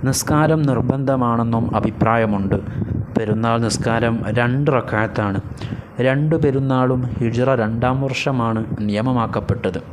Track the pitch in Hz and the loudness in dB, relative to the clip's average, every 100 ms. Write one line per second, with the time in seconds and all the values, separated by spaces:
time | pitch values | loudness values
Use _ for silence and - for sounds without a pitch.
0 | 135 131 - 151 156 156 147 120 123 139 | 0 -2 0 2 4 2 2 2 0 0
1 | 135 135 120 117 117 113 - 107 110 107 | 0 2 2 2 0 0 0 0 -2 0
2 | 113 117 110 104 98 98 - - - - | 2 2 2 0 0 -2 -2 -6 -4 -4
3 | - - 107 107 117 117 113 - - 113 | -2 -2 0 0 2 2 0 0 0 0
4 | 117 113 104 107 120 127 143 131 - 110 | 0 0 -2 0 0 2 2 0 0 -2
5 | 110 - 104 98 - - - - - - | -2 -2 -2 -2 -6 -10 -8 -8 -10 -2
6 | 127 135 151 160 147 135 135 131 127 127 | 0 2 2 2 2 2 0 2 2 2
7 | 123 110 117 117 127 131 110 113 127 131 | -2 -2 -2 0 2 2 0 0 0 0
8 | 139 - - 131 117 110 110 - 104 104 | -2 -2 -2 0 0 0 -2 -2 -2 0
9 | 123 123 110 98 98 98 95 92 - | 0 0 0 -2 -2 -2 -2 -4 -8